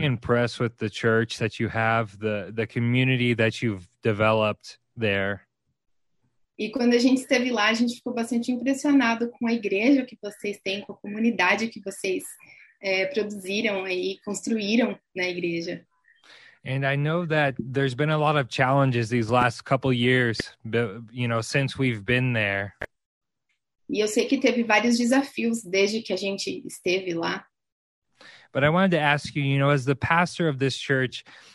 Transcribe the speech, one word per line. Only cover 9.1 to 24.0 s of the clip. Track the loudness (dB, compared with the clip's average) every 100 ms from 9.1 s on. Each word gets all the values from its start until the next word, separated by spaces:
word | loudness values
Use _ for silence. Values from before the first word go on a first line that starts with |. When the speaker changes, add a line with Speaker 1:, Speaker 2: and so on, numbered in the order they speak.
| 0 -4
Speaker 2:
com | -4 -2
a |
igreja | -2 0 2 4 4
que | 2 -10
vocês | -14 -8 -8 -6
têm, | -6 -8
com | -8
a | -14
comunidade | -10 0 0 2 2 2 -2
que | -6
vocês, | -12 -10 -4 -4 -6 -18 -20 -20 -20 _
é, | -4 -2 0
produziram | -2 -4 -6 -6 -2 -2 -2
aí, | -4 -4 -4 -6
construíram | -8 -8 -4 -4 0 2 0 -4 _ -6
na |
igreja. | -4 -4 -4 -4 -6 -10 _ _ _ _ _ -20 -20 _
Speaker 1:
And | -6 -2
I | 0
know | 0 0 0 0
that | 2 2 0
there's | -4 0 0
been | 0 0
a | 2
lot | 2 2
of | 0
challenges | 0 2 4 4 2 0
these | 0 2
last | 2 2 0
couple | -2 0 2
years, | 2 4 4 2 -2 -6 -8
be-, | -4 -2 -2 -6 -12
you | -4 -2
know, | 0
since | 0 -2 -2 0
we've | -2 -2
been | 0 0 2
there. | 0 0 -2 -6 -10 -14 _ _ _ _ _ _ _ _ _ -6
Speaker 2:
E |
eu | -2